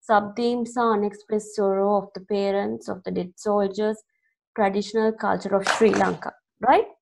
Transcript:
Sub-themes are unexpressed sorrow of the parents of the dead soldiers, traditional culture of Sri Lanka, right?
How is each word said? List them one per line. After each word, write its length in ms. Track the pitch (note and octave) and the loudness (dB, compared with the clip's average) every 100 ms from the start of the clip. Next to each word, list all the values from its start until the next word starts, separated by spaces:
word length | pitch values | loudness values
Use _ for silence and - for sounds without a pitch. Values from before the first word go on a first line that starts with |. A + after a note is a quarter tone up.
Sub-themes 720 | - G#3 G#3 G#3 A#3+ A#3+ A#3 B3+ | 2 2 2 -2 -2 0 -4 0
are 160 | A#3 | 0
unexpressed 640 | G#3+ G#3 G3+ _ G#3+ G#3 - | 2 0 -6 _ -4 -4 -2
sorrow 400 | G3 G3 G3 G#3 | 0 2 2 0
of 120 | G3 | -2
the 60 | - | -12
parents 680 | F#3 G3+ G3 G3 G#3 A3+ - | -6 -2 0 -2 -2 -6 -8
of 140 | F#3 | -10
the 60 | F#3 | -6
dead 220 | F#3 F3+ - | -6 -6 -8
soldiers, 600 | G#3+ G#3 G3 G3 G#3+ G#3+ _ _ _ _ _ | -2 0 0 0 -2 -4 _ _ _ _ _
traditional 580 | - G3+ G3 G3+ A3 A3 | -2 0 0 -2 0 0
culture 420 | A3 G3+ G3 F#3+ | 0 -2 -2 0
of 120 | G3 F#3+ | 0 0
Sri 240 | - A3 | 4 4
Lanka, 420 | G3+ F#3+ F3 - - _ _ | 4 0 -2 -8 -14 _ _
right? 260 | A3+ E4 A4 - | 2 4 2 -8